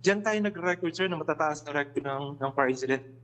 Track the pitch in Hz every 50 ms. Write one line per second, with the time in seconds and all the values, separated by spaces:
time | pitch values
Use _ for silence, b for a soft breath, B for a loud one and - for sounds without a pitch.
0 | _ 190 202 208 208 220 214 214 208 208 - 170 165 180 180 175 180 170 165 180
1 | 185 190 180 160 151 - 156 151 160 151 151 147 - 143 143 147 143 139 139 -
2 | 143 139 135 135 143 139 143 139 135 139 139 - 139 127 127 127 131 131 131 131
3 | 123 - - -